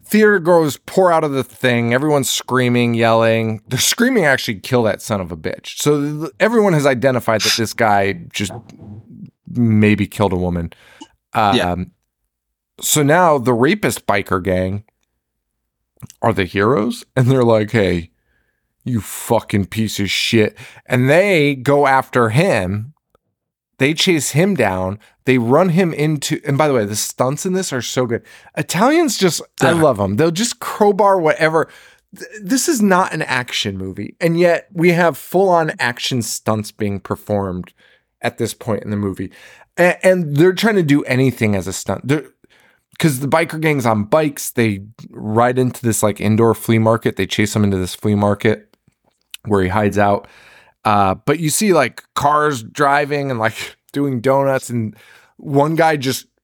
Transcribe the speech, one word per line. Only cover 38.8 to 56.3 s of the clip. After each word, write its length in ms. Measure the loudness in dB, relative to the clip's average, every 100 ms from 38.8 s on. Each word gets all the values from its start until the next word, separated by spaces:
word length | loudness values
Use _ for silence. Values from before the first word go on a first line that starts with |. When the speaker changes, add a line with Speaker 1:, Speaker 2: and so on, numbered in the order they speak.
Speaker 1:
in 80 | -6
the 60 | -4
movie. 340 | -4 -6 -10 -14 -20 -20 _ 0
A-, 240 | 0 2 2
and 320 | 2 0 2
they're 160 | 4
trying 220 | 4 0 2
to 80 |
do 200 | 2 2 2
anything 500 | 0 0 0 0 0
as 100 | -4
a 80 |
stunt. 340 | -8 -6 -6 -2
They're, 180 | -4 -4 _ _ _ _ _ _ -2
'cause 200 | -2 0
the 80 | 0
biker 320 | 0 0 -2
gang's 280 | -2 0 0
on 160 | 0
bikes. 480 | 2 2 0 -4 -8
They 320 | -2 0 -2 -10 -20 -20
ride 480 | -12 -4 2 2 2
into 240 | -2 -2
this, 220 | -4 0
like, 180 | -2 0
indoor 320 | 0 2 2
flea 240 | 2 0 2
market. 380 | 2 2 0 -2
They 100 | -4
chase 280 | -2 -2
them 100 | 0
into 140 | 0 0
this 180 | -4 -4
flea 180 | -2
market 640 | 0 0 2 0 -2 _ _ _ _ _ _ _ -14 -2
where 180 | 0
he 60 | 0
hides 280 | 0 0 2
out. 300 | 2 0 -4 -20 -20 -20 _ _
Uh, 300 | 0 2 2
but 240 | 0 -2 -2
you 120 | -2
see, 220 | 0 2
like, 300 | 2 2 -4 -12 -2
cars 480 | 0 2 0 -2
driving 680 | -8 -2 2 2 0 -4 -4
and, 100 | -2
like, 360 | -2 -4 -14 -18
<laughs> 100 | _
doing 260 | -4 -4 -2
donuts, 480 | 0 2 2 -2 -4
and 240 | -6 -6 -8 -20 -20 _ -18
one 380 | -2 0 2 2
guy 200 | 2 0
just 300 | -2 -6 -10